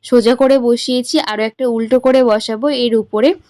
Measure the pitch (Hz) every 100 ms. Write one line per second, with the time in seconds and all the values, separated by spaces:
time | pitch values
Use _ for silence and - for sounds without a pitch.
0 | - 247 226 254 269 269 240 233 - 254
1 | 247 311 - 214 220 _ 254 226 220 254
2 | 254 262 247 214 - 220 285 269 240 220
3 | 214 214 262 370 _